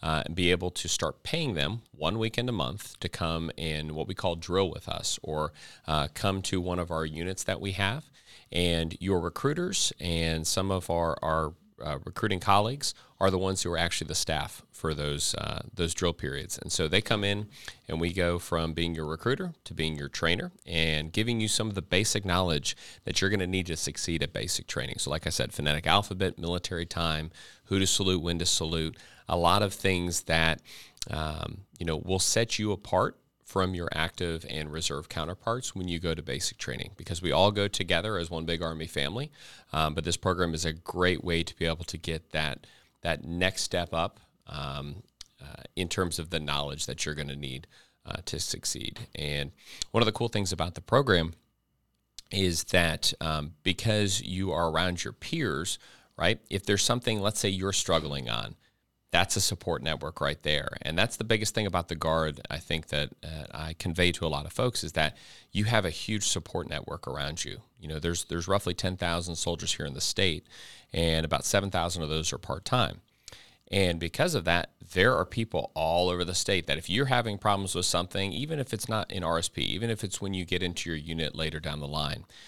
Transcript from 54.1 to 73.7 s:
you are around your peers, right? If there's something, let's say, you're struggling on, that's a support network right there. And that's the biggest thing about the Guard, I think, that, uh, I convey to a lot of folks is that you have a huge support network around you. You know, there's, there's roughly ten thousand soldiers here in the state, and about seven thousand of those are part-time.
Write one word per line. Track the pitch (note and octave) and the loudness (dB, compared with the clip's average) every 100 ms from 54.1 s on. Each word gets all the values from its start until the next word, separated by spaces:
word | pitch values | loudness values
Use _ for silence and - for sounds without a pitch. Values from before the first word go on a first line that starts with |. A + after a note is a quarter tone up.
| F#2+ | 0
you | - F2+ F#2+ | -2 -2 0
are | E2 E2+ | 2 2
around | D#2 F2+ F2 | 2 2 0
your | - | -6
peers, | - - E3 B2 C#2 F2 - - - _ - | -8 -6 -2 0 -2 -2 -6 -10 -20 _ 0
right? | E2+ - - | 0 0 -2
If | G2 - | -4 2
there's | G2+ | 4
something, | - B2 A#2+ G#2+ | 4 2 2 0
let's | G2 - | 0 0
say, | G#2 | 0
you're | F#2+ F#2+ | 2 0
struggling | G2 - E2 D2+ C#2+ A#1 | 0 2 2 2 -4 -4
on, | A1+ G#1 - _ _ _ _ _ | -4 -6 -12 _ _ _ _ _
that's | E2+ F#2 - | 2 4 2
a | |
support | - F#2+ - D#2 | 0 0 -2 -2
network | C2+ D2+ D#2 - | -2 -2 -4 -2
right | C#2+ D2+ | -2 0
there. | D2+ D2+ - - | 0 0 0 -6
And | - E2 | -2 0
that's | A2+ - | 0 0
the | |
biggest | A2+ A2 G#2+ | 0 2 2
thing | - | 0
about | G#2 F2 E2+ | 0 0 -2
the | |
Guard, | F2+ D#2 D#2+ D#2 D2 - | -2 2 2 2 -2 -8
I | D#2 | -8
think, | - D#2+ D#2 | -2 -4 0
that, | D2 D2 - | -2 -2 -6
uh, | E2 D#2 - | -12 -10 -10
I | - D#2+ D#2+ | -8 -8 -4
convey | F#2 E2 F2+ | -2 4 4
to | E2+ E2 | 4 0
a | |
lot | D2 | 0
of | D2+ | -2
folks | - B2 - | 0 0 0
is | E2 | -2
that | D#2+ D2+ - - - - | 0 0 0 -12 -20 -6
you | - | 0
have | G#2+ A#2 F#2 | 4 4 2
a | |
huge | D#2 - G#2+ - | -2 -4 -2 0
support | F#2+ - - D2+ | -2 -2 -6 -4
network | D#2 - - - | -6 -6 -8 -6
around | C#2 C#2+ D#2+ | -4 -4 -4
you. | - - - _ | -6 -10 -16 _
You | D2+ | -8
know, | D#2 | -2
there's, | E2+ E2+ | 0 0
there's | - E2 F2 | -2 -2 2
roughly | G2 F2+ | 2 2
ten | F2 F#2 F2+ | 0 -2 0
thousand | F2 E2+ F2 E2 | 0 0 -2 -4
soldiers | - E2 D#2+ | -2 -2 -2
here | - D2+ | -2 -4
in | |
the | C2+ | -4
state, | - - F#2+ D#2 - - - - - | -2 2 2 2 -6 -18 -20 -20 -6
and | F#2 E2 D#2+ | 0 4 4
about | D#2+ C#2+ | 2 0
seven | - G2+ G2 | 2 2 2
thousand | F2+ E2+ E2+ | 0 0 -2
of | D#2 | -2
those | D#2+ D#2+ | -2 -2
are | - | -4
part-time. | - - - B2+ F2 - - _ - - - _ _ | -6 -6 0 0 0 -2 -16 _ -20 -20 -20 _ _